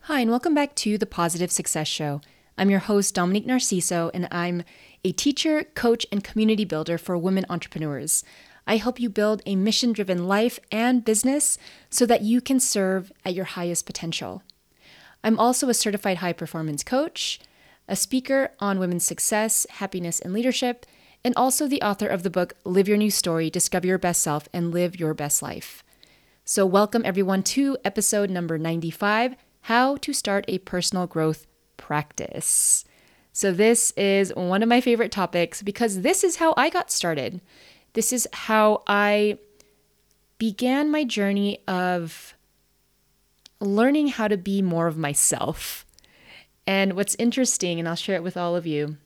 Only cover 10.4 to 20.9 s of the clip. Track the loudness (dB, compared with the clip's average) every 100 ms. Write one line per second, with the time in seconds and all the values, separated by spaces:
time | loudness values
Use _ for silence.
10.4 | 2 -2 _ -2 2 2 4 2 2 2
11.4 | 0 -2 -8 -20 _ 0 4 4 4 0
12.4 | 2 0 2 0 0 0 -4 -10 -6 -6
13.4 | -6 -4 -4 -4 -6 -8 -6 -6 -8 -12
14.4 | _ -20 _ _ -20 -20 -20 _ 0 4
15.4 | 4 4 2 0 0 -2 -2 -2 -2 -4
16.4 | -6 -6 -6 -6 -2 -2 -2 -4 -6 -6
17.4 | -12 _ _ _ -8 -4 -2 -2 0 0
18.4 | 0 -2 -2 0 0 0 -2 -2 -2 0
19.4 | 0 0 -4 -6 -8 -6 -6 -6 -4 0
20.4 | 0 0 -2 -4 -12